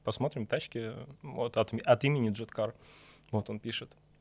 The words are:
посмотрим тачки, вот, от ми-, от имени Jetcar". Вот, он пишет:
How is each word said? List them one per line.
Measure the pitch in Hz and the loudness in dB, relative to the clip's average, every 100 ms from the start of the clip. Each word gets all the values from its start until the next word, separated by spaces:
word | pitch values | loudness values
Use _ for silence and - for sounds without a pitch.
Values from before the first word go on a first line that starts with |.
посмотрим | - - 143 127 107 | -2 0 0 -2 -2
тачки, | - - 120 110 120 139 139 | -2 -2 -6 -6 -8 -14 -14
вот, | 147 120 120 113 | -10 -4 0 2
от | 107 | 2
ми-, | 113 - | 4 6
от | 120 | 6
имени | 139 147 113 | 6 2 2
Jetcar". | 104 113 - 107 - - - - - - | -2 -6 -4 -4 -6 -20 -20 -20 -20 -4
Вот, | 107 101 | -4 -2
он | 107 | -6
пишет: | 113 - - - _ _ | -6 -6 -8 -16 _ _